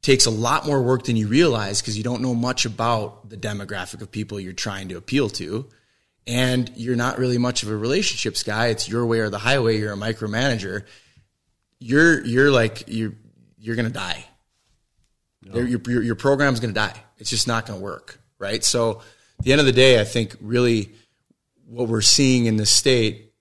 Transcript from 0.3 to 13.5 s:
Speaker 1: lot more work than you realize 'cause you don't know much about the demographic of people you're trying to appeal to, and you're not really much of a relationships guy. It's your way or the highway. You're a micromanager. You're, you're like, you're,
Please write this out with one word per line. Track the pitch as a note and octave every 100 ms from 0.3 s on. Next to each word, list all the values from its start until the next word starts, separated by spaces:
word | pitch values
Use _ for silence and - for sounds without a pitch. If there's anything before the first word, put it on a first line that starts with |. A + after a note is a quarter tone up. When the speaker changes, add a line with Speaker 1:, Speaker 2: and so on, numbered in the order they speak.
Speaker 1:
lot | A2 A#2 D3+ D#3
more | C#3
work | B2 B2+
than | - A#2
you | G#2
realize | B2 E3+ A2+ G2+ G2+
'cause | - G#2
you |
don't | A2 A#2+
know | B2+
much | A#2+ A#2+ B2+
about | A#2 G#2 A#2 A2+ G#2 - G#2
the | G#2+
demographic | G#2+ G#2 G2 G2+ F2+ -
of | G#2
people | G#2+ G#2 G#2
you're | F#2
trying | F#2 - F#2+ F#2+
to | F2+
appeal | - C3 A#2+
to, | - D#2+ G#2+ C3+ _ _ _ _ _ -
and | A#2+ B2+ B2+ A#2+ -
you're | A#2 A#2+
not | B2 -
really | B2+ B2
much | B2 A#2+
of | G#2
a | G#2+
relationships | A2 D3+ G#3+ - - -
guy. | - G#2+ A#2+
It's | A2 -
your | A2+
way | A#2+ A2+
or | G#2+
the | G2+
highway. | A2 C3+ A#2 A2
You're | G#2+
a | G2+
micromanager. | G#2+ A2 A2 G#2+ C#3 A#2 F#2+ G2 G2+ - _ _ _ _ _ _ _ _
You're, | A#2+ C#3 E3 D#3
you're | A#2 A#2+ C#3+
like, | C3 A2+ G#2+ -
you're, | A2 A2 G#2+ _ _ _